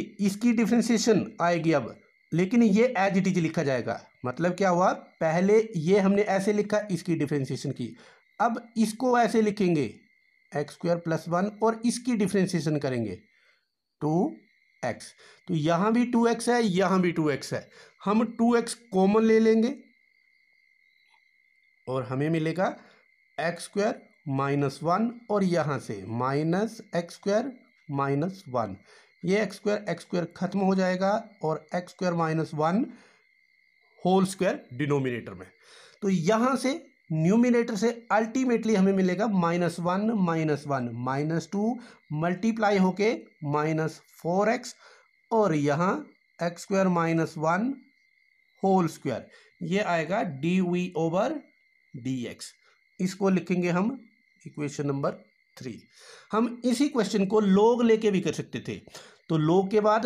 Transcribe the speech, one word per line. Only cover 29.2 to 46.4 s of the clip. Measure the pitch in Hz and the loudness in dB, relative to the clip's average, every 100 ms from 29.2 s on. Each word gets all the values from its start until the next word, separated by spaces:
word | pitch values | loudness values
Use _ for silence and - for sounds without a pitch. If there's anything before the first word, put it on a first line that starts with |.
ये | 170 202 | -2 -2
एक्स | 202 - | -2 -4
स्क्वायर, | 208 208 208 | -4 -4 -4
एक्स | 170 | -8
स्क्वायर | - 180 170 - | -4 -6 -6 -6
खत्म | 180 190 | -4 0
हो | 190 190 | 0 2
जाएगा | 185 185 190 214 - - | 0 0 0 -2 -4 -8
और | 156 156 - 180 | -4 -4 -6 -8
एक्स | 180 | -8
स्क्वायर | - 185 170 | -6 -4 -2
माइनस | 160 160 156 | -2 -2 -4
वन | 151 156 190 294 - - _ _ _ _ _ _ _ _ _ | -2 0 2 -2 -8 -20 _ _ _ _ _ _ _ _ _
होल | 180 190 190 | 2 2 2
स्क्वायर | - 185 285 - | 0 -2 -4 -10
डिनोमिनेटर | 123 147 143 131 120 - | -6 -2 0 0 -6 -10
में। | 92 92 _ _ - - _ | -16 -18 _ _ -20 -20 _
तो | 202 | -2
यहाँ | 185 160 220 247 269 | 0 2 2 2 0
से | 262 294 - _ _ | -2 -4 -10 _ _
न्यूमरेटर | 156 160 220 247 233 233 214 | 0 4 4 4 2 0 0
से | 226 233 - | -2 -2 -2
अल्टीमेटली | 202 226 262 262 226 226 208 | 0 0 -2 0 0 2 4
हमें | 190 | 4
मिलेगा | 196 185 180 226 | 4 0 0 0
माइनस | 196 170 175 175 170 | 0 0 0 -2 -2
वन, | 170 185 214 | -2 0 0
माइनस | 233 175 160 156 143 147 | 0 0 0 0 -2 -2
वन, | 135 120 117 | -4 -4 -6
माइनस | 123 139 156 160 160 | -4 -2 -2 -2 -4
टू | 196 214 254 - - _ | -2 -2 -4 -10 -20 _
मल्टीप्लाई | 151 170 185 226 226 208 202 | -4 -2 0 -2 2 2 4
होके | 185 185 208 320 - _ 147 | 2 2 0 0 -10 _ -4
माइनस | 147 151 160 160 - _ - | -2 0 0 -2 -6 _ -10
फ़ोर | 160 180 208 | -2 0 0
एक्स | 254 - - - - _ _ _ | -2 -6 -20 -20 -20 _ _ _
और | 226 208 156 | 2 2 2
यहाँ | 143 143 180 285 - _ _ | 0 2 0 -2 -8 _ _
एक्स | _ | _